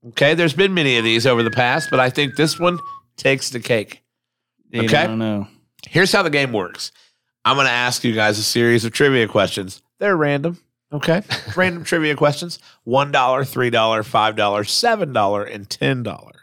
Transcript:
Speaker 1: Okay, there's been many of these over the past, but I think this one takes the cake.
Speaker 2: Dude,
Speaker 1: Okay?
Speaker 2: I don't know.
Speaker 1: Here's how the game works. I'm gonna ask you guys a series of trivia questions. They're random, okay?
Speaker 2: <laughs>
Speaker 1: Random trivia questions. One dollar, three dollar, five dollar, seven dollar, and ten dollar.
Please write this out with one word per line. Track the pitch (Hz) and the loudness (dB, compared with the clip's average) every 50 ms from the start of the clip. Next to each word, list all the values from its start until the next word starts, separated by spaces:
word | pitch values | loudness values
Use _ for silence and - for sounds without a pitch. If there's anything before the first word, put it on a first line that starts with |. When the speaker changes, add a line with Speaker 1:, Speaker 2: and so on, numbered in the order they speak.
| _ 120 | _ -12
Speaker 1:
Okay, | 113 - 143 143 160 | -2 2 2 2 4
there's | 165 170 170 | 2 2 0
been | 135 147 196 196 190 | 2 2 0 0 2
many | 175 156 139 127 117 | 0 0 2 2 2
of | 110 | 2
these | 113 113 117 117 | 2 2 2 2
over | 139 127 117 | 2 2 2
the | 117 113 | 2 0
past, | - 127 123 120 131 160 - - | 2 2 2 2 2 0 -2 -2
but | - 131 | 0 2
I | 127 127 | 2 2
think | 123 - 147 135 - | 2 -2 -4 -4 0
this | - 151 156 - - | -2 -2 -2 0 0
one | 170 175 180 170 - - - - _ _ _ | -2 -2 -2 -2 -10 -14 -18 -20 _ _ _
takes | - - 135 135 131 - - | -2 0 0 0 0 -2 -8
the | 135 123 | -8 -8
cake. | 110 - 123 113 101 - - _ _ _ _ _ _ _ _ _ _ _ _ _ _ _ | -2 -2 -2 -2 -2 -6 -14 _ _ _ _ _ _ _ _ _ _ _ _ _ _ _
Speaker 2:
Dude, | - 117 113 | -4 -4 0
Speaker 1:
Okay? | 110 110 147 | 2 2 2
Speaker 2:
I | 165 | 2
don't | - 110 110 | 0 -2 -2
know. | 113 110 107 101 101 - _ _ _ _ _ _ - - | -2 -2 -2 -4 -6 -8 _ _ _ _ _ _ -20 -4
Speaker 1:
Here's | - 160 190 190 | 2 2 2 4
how | - 202 | 4 2
the | 190 165 | 2 2
game | 147 143 139 127 | 0 0 0 0
works. | 120 104 92 85 - - - - _ _ _ _ _ _ _ _ _ _ _ | -2 -4 -4 -4 -10 -12 -14 -14 _ _ _ _ _ _ _ _ _ _ _
I'm | - 131 | 0 2
gonna | 139 135 131 | 2 2 2
ask | 120 120 123 123 123 - - | 2 0 0 0 -2 -2 -2
you | 127 110 | -2 0
guys | 110 107 107 104 104 | 2 2 0 0 0
a | |
series | 107 - - 120 120 117 117 117 107 | -2 -2 0 2 2 4 2 2 0
of | 113 | -2
trivia | - - 143 143 135 127 113 101 | 0 2 2 4 4 2 0 2
questions. | - 107 98 90 - 104 98 92 - - _ _ _ _ | 2 2 2 2 0 -6 -8 -10 -12 -18 _ _ _ _
They're | 196 208 190 | -2 -2 0
random, | 165 151 143 143 143 143 170 170 175 _ _ _ _ _ _ | 0 0 0 0 -2 -4 -6 -8 -8 _ _ _ _ _ _
okay? | - 147 - - 165 185 202 - - - | -10 -6 0 0 0 0 0 -6 -10 -10
Speaker 2:
<laughs> | - - 104 | -8 -8 -2
Speaker 1:
Random | 170 180 185 175 175 156 | 0 0 0 -2 -4 -6
trivia | - - 170 156 151 147 | -2 -2 0 0 0 0
questions. | 135 151 147 143 - 175 175 - - _ - _ _ | 2 2 0 0 -2 -8 -12 -14 -16 _ -20 _ _
One | _ 117 120 135 143 143 | _ 0 0 0 0 2
dollar, | 143 139 127 123 127 131 139 | 2 2 2 4 2 0 -2
three | 131 - 127 123 123 | -4 -2 -2 -2 2
dollar, | 117 117 110 113 113 110 | 2 2 2 2 2 0
five | 107 - - 117 104 110 110 | -2 0 2 2 2 2 2
dollar, | 107 104 101 101 104 104 | 2 0 0 2 0 -2
seven | 104 - - - 240 226 214 190 151 | -2 -2 0 0 0 0 0 -2 -2
dollar, | 127 113 104 98 104 101 104 | 0 0 2 2 0 -2 -4
and | - - 107 101 - | -6 -10 -14 -12 -14
ten | - - 143 139 135 127 | -8 -4 -2 -2 -2 -2
dollar. | 117 107 85 - 55 - - _ | -4 -8 -10 -10 -16 -20 -20 _